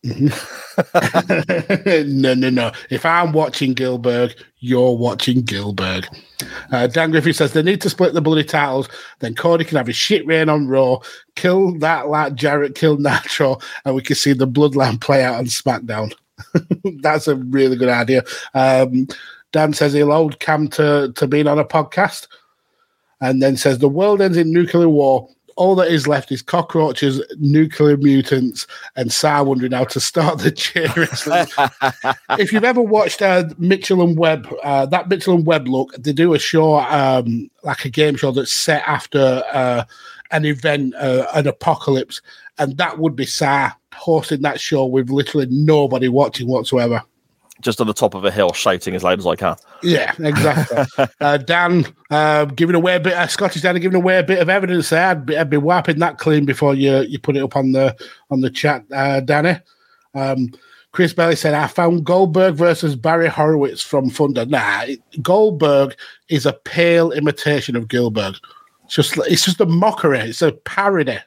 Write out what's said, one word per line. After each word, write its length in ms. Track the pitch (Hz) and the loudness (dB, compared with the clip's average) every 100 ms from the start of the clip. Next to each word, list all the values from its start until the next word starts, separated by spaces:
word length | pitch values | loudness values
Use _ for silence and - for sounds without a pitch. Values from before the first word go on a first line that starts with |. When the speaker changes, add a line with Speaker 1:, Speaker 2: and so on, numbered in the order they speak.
| 123 | -8
Speaker 1:
Mm-hmm. 240 | 113 143 - - - - - | 0 -2 -2 -12 -18 -8 -4
<laughs> 1400 | - 180 117 160 170 170 156 175 160 196 202 165 143 135 | -2 -2 0 -2 0 -4 -2 -4 -2 -2 2 0 2 0
No, 120 | 131 | 2
no, 160 | 127 131 | 2 0
no. 220 | 123 117 - - | 0 -2 -8 -8
If 160 | 123 165 | -4 0
I'm 280 | 170 175 | 0 0
watching 420 | 156 151 - 135 127 | 0 -2 -2 -2 -2
Gillberg, 580 | 127 123 123 120 123 120 - _ | -2 -2 -2 0 -2 -4 -20 _
you're 360 | 123 123 127 117 | -2 2 2 2
watching 480 | 120 101 - 127 | -2 -2 0 0
Gillberg. 640 | 110 101 104 98 92 92 90 - - - - - - | 0 -6 -6 -6 -4 -6 -8 -18 -18 -14 -12 -14 -6
Uh, 160 | 123 123 | -2 0
Dan 240 | 165 160 | 0 0
Griffin 220 | 156 160 | 2 2
says, 200 | - 147 | 0 0
"They 100 | 160 | 2
need 180 | 165 190 | 0 0
to 80 | 190 | -2
split 240 | - 175 | 0 0
the 80 | 165 | 2
bloody 240 | 156 156 156 | 0 0 0
titles, 420 | 156 143 135 131 - - - | 0 0 -2 -6 -12 -20 -10
then 160 | 120 113 | -10 -2
Cody 300 | 170 170 160 | 0 0 0
can 120 | 151 | -2
have 120 | 123 | -2
a 40 | |
shit 320 | 120 - 214 143 | -4 0 0 2
reign 220 | 160 156 | 2 2
on 200 | 151 135 | 0 2
Raw, 320 | 135 127 127 - - _ - | 2 2 0 -4 -20 _ -2
kill 420 | 180 185 190 170 | 0 2 2 0
that 280 | 156 160 139 | -2 -2 0
like 280 | 151 147 131 | -2 -2 -2
Jarrett 400 | 143 147 143 135 | 0 0 -2 0
killed 260 | 160 147 | 0 2
Nitro, 580 | 143 123 - - 139 135 - - | 0 -2 -4 0 0 0 -8 -10
and 100 | 139 | -4
we 80 | 131 | -4
can 140 | 127 135 | -2 -2
see 180 | 143 | 2
the 140 | 131 131 | 2 2
bloodline 540 | 123 147 139 131 113 | 2 2 2 -2 -2
play 220 | - 139 | 0 2
out 120 | 127 117 | 2 -2
on 100 | 123 | -4
SmackDown." 680 | - 135 120 120 107 107 - _ _ - | -4 -4 -4 -6 -8 -8 -12 _ _ -4
<laughs> 480 | 165 - 165 196 151 | -4 -2 -6 -6 -2
That's 260 | 151 151 156 | 0 0 0
a 80 | 135 | -2
really 400 | 127 135 131 127 | -2 0 2 2
good 140 | 127 | 0
idea. 340 | 120 117 131 - - - | 0 2 0 0 -14 -6
Um, 540 | 135 131 131 127 127 135 - - - _ | 0 2 4 2 0 -4 -8 -20 -20 _
Dan 220 | 156 156 | 0 0
says 200 | 147 147 | 2 0
he'll 180 | 143 147 | 2 2
hold 280 | 151 156 139 | 2 0 -2
Cam 300 | - 151 147 | -2 0 0
to, 420 | - 147 147 135 | 0 2 2 0
to 140 | 123 139 | -2 0
being 200 | 147 147 | 2 2
on 120 | 147 | 0
a 60 | 147 | 0
podcast, 600 | 160 151 - 196 - - _ _ _ _ _ _ _ _ _ | -2 -2 0 -2 -2 -18 _ _ _ _ _ _ _ _ _
and 220 | 131 131 | -2 2
then 160 | 135 131 | 2 2
says, 220 | 143 127 | 0 2
"The 100 | 139 | 2
world 320 | 147 202 202 | 2 2 4
ends 160 | 190 170 | 2 2
in 160 | 165 | 2
nuclear 360 | 170 170 170 170 | 2 2 4 4
war. 380 | 147 135 131 - _ _ - | 4 4 2 -2 _ _ 0
All 200 | 185 185 | 2 4
that 160 | 175 | 2
is 160 | 160 135 | 2 2
left 240 | 143 - | 0 -2
is 100 | 131 | -8
cockroaches, 800 | - 175 160 165 156 123 139 135 - - | -2 -2 0 0 0 0 -2 -2 -6 -2
nuclear 600 | 143 151 156 - 151 143 | 2 4 2 4 4 4
mutants, 680 | 143 135 131 135 123 - - - - - | 4 4 2 0 0 -4 -14 -16 -14 -8
and 160 | 120 | -4
Tsar 320 | - 151 147 | 0 0 2
wondering 300 | 139 131 127 | 2 0 -2
how 100 | 127 | -2
to 160 | 127 135 | -2 -2
start 400 | - 175 156 156 | -4 0 0 0
the 120 | - | -2
chair 360 | 151 - 175 160 165 | -2 -4 -2 -2 0
wrestling." 520 | 156 123 147 170 160 | -2 -4 -2 0 0
Speaker 2:
<laughs> 60 | - 131 - 135 - 131 127 _ 139 | 0 -2 0 -4 -2 -4 -4 _ -2
Speaker 1:
If 160 | 196 | 0
you've 100 | 214 | 2
ever 180 | 233 247 | 2 2
watched, 400 | 226 214 185 - | 2 2 0 0
uh, 220 | 196 180 165 170 | 2 2 0 -2
Mitchell 440 | 175 190 - 185 | 0 0 2 2
and 160 | 175 160 | 2 2
Webb, 300 | 165 156 110 - | 0 0 -6 -10
uh, 220 | 143 139 135 | -2 0 0
that 240 | 175 180 | -2 -2
Mitchell 260 | 185 185 175 | -2 2 2
and 100 | 160 | 2
Webb 220 | 156 127 | 0 0
look, 260 | 131 135 - | -2 -4 -6
they 180 | 131 | -4
do 200 | 143 170 | 0 2
a 60 | 151 | 2
show, 380 | - 156 156 151 | 2 2 4 2
um, 760 | 135 147 135 131 117 117 95 _ | 2 0 2 0 0 -4 -6 _
like 200 | - 131 | -10 -8
a 60 | 139 | -6
game 260 | 123 151 135 | 0 0 2
show 160 | 139 | -2
that's 220 | 127 123 | -2 -4
set 300 | - - 151 - | -4 0 -2 -2
after, 560 | 143 - 143 131 127 - | -4 -2 2 2 2 -2
uh, 320 | 139 127 120 113 - - - - | -2 0 -2 -6 -16 -20 -20 -6
an 140 | 160 151 | -2 -2
event, 500 | 139 151 147 131 - | -2 -2 0 -4 -4
uh, 320 | 139 127 - | 0 0 0
an 140 | 156 143 | 0 -2
apocalypse, 760 | - - 151 - 131 - - - - - - | -2 -2 -2 0 -2 -2 -12 -18 -20 -20 -6
and 200 | 143 139 | -4 -2
that 220 | 170 151 | -4 -2
would 160 | 160 131 | -2 -2
be 100 | 127 | -6
Tsar 500 | - 139 139 131 - _ | -2 0 0 -2 -8 _
hosting 500 | - - 160 - 147 | -10 0 0 0 -2
that 180 | 143 117 | -2 -4
show 240 | - 147 131 | -2 -2 0
with 240 | 131 123 | 0 0
literally 380 | 139 139 151 131 | -2 0 -2 0
nobody 580 | 127 151 151 139 127 127 | 0 2 2 2 0 0
watching 400 | 127 143 - 120 | 2 0 -2 -4
whatsoever. 540 | 127 - 127 120 117 - _ _ _ _ - | -2 0 0 0 -2 -6 _ _ _ _ -6
Speaker 2:
Just 200 | 123 113 | -6 -2
on 60 | 113 | -2
the 60 | |
top 200 | 104 110 | 0 -2
of 100 | 95 | 0
a 80 | 98 | -2
hill, 220 | 101 92 | 2 0
shouting 420 | - - 92 - 90 | 2 0 0 -4 -2
as 80 | |
loud 160 | 90 92 | 0 0
as 80 | 87 | 0
I 80 | 85 | -2
can. 220 | 95 80 _ - | -2 -4 _ -8
Speaker 1:
Yeah, 300 | 175 160 - - | -2 0 -2 -4
exactly. 840 | 151 147 156 147 135 135 131 - 135 | -2 0 2 0 0 -2 -2 -2 -4
Speaker 2:
<laughs> 80 | _ | _
Speaker 1:
Uh, 180 | 147 147 | 0 0
Dan, 480 | 127 170 175 175 - _ _ | 0 0 2 2 0 _ _
uh, 360 | 151 151 151 147 | 0 2 2 0
giving 300 | 131 165 175 | 0 2 2
away 200 | 175 180 | 2 0
a 60 | |
bit, 100 | 180 | 0
uh, 140 | 175 170 | -2 -2
Scottish 360 | - 196 165 | -2 -4 0
Danny 180 | 180 180 | 0 0
giving 200 | 180 185 | 0 0
away 160 | 185 185 | 2 2
a 40 | |
bit 160 | 175 190 | 2 0
of 80 | 165 | 2
evidence 440 | 196 185 175 156 | 0 0 -2 0
there. 180 | 160 185 | 2 2
I'd 160 | 165 127 | 0 -2
be, 100 | 151 | -2
I'd 140 | 156 | 0
be 80 | 147 | 0
wiping 420 | 147 180 170 151 | 2 0 0 0
that 200 | 170 147 | -2 0
clean 260 | 160 147 143 | 0 2 2
before 280 | - 143 | 0 0
you, 280 | 139 139 135 | 2 2 2
you 180 | 135 147 | 0 -4
put 160 | - 139 | -4 -2
it 80 | |
up 140 | 135 139 | -2 -2
on 160 | 131 | 0
the, 240 | 131 135 - - - _ | 2 0 -2 -18 -20 _
on 100 | 135 | -2
the 100 | 127 | -2
chat, 360 | - 147 135 - | -2 -2 -2 -4
uh, 260 | 135 139 139 | -2 0 0
Danny. 380 | 131 147 165 175 _ _ _ _ _ | 0 0 2 -2 _ _ _ _ _
Um, 400 | 139 135 131 123 - _ - _ | -6 -4 -2 -4 -8 _ -20 _
Chris 220 | - 175 | 0 0
Bailey 220 | - 170 160 | 2 0 2
said, 180 | 156 | 0
"I 140 | 147 143 | 0 -2
found 380 | - 170 175 156 | 0 0 0 2
Goldberg 500 | 180 190 170 185 151 | 2 2 4 2 2
versus 400 | 170 165 160 131 | 0 2 -2 -2
Barry 320 | 156 165 165 | 0 2 0
Horowitz 540 | - 151 156 139 - | 0 0 2 0 -4
from 280 | - 143 131 | -2 -2 -2
Thunder." 360 | - 143 123 117 | 0 0 0 -2
Nah, 380 | 143 110 - | -2 -2 -4
it, 180 | 120 135 _ - | -6 -10 _ -8
Goldberg 760 | 139 190 214 160 151 143 135 - - - _ | 0 2 2 2 2 4 2 -4 -20 -20 _
is 160 | 151 117 | -2 -2
a 80 | |
pale 580 | - - 165 170 170 165 | -4 -6 0 4 4 2
imitation 640 | 139 147 143 151 147 120 120 | 0 -2 -2 -2 -2 -2 -6
of 140 | 113 | -2
Gillberg. 480 | 123 120 107 98 98 - - _ _ _ | -2 0 -2 -4 -8 -20 -20 _ _ _
It's 100 | - | 0
just, 220 | 143 156 | 0 0
it's 260 | - 170 - | 0 0 0
just 140 | 175 | 0
a 60 | 190 | 2
mockery. 520 | 170 214 214 165 131 | 2 2 0 0 0
It's 220 | 110 113 | -4 -2
a 120 | 165 | -2
parody. 640 | - - - 202 190 131 104 | -2 -8 -2 0 0 -2 -4